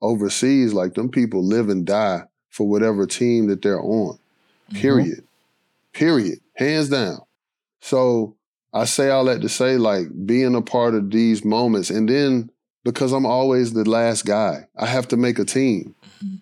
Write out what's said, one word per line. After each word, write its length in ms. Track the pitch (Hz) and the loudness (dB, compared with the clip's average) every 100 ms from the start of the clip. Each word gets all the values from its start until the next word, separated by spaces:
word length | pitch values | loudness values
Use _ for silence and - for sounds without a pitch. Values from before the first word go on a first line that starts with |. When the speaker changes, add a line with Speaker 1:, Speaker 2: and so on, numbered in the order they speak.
Speaker 1:
overseas, 720 | 107 113 101 - 127 139 120 | -4 -2 -2 0 2 4 2
like, 200 | 101 92 | 2 -2
them 160 | - 123 | -2 -4
people 340 | 127 117 98 | 0 0 0
live 260 | 92 110 107 | 0 0 0
and 140 | 95 | 0
die 420 | 87 101 107 90 - _ _ | 0 0 0 -2 -8 _ _
for 200 | - 104 | -4 0
whatever 380 | 104 113 101 95 | 2 2 0 -2
team 400 | - 123 117 107 | 0 0 2 2
that 160 | 98 | 0
they're 180 | 101 95 | -2 -2
on, 380 | - 110 92 - _ _ _ _ - | -2 -2 -2 -8 _ _ _ _ -16
Speaker 2:
Mm-hmm. 80 | 101 | -4
Speaker 1:
period. 440 | 131 135 90 - - _ _ _ _ _ _ | 2 2 2 -4 -14 _ _ _ _ _ _
Period. 480 | - 160 151 98 78 _ | -2 2 2 0 -4 _
Hands 340 | - 135 156 147 | -4 -2 0 0
down. 340 | 139 101 78 - _ _ _ _ _ | 0 -2 -6 -14 _ _ _ _ _
So 540 | - 131 127 117 107 - _ _ _ | -2 0 2 2 -2 -8 _ _ _
I 120 | 107 117 | -4 -2
say 240 | - 139 | 0 2
all 160 | 135 131 | 4 2
that 160 | 117 | 2
to 80 | 110 | -2
say, 280 | - 127 131 | 0 0 2
like, 280 | 113 101 85 - 98 | 2 0 -4 -8 -2
being 280 | 120 127 | 2 2
a 80 | 123 | 0
part 320 | 113 123 117 | 0 0 2
of 160 | 113 101 | 0 0
these 340 | 110 113 107 | 2 2 2
moments, 460 | 107 107 120 107 87 | 0 0 0 0 -2
and 180 | 98 110 | -2 0
then 440 | 135 143 127 117 _ _ _ | 2 2 0 -4 _ _ _
because 280 | 123 117 135 | -6 -2 0
I'm 120 | 135 131 | 0 0
always 480 | 123 135 127 120 | 0 2 2 0
the 160 | 113 107 | 0 0
last 360 | 113 117 113 101 | 2 0 0 -2
guy, 400 | 104 104 82 - - | 0 0 -4 -10 -8
I 80 | - | -4
have 220 | 127 123 | -2 -2
to 100 | 120 | 0
make 220 | 123 120 | 0 0
a 40 | |
team. 520 | 98 131 135 101 - - - - | -2 0 0 0 -4 -16 -20 -14
Speaker 2:
Mm-hmm. 120 | 202 190 | -12 -12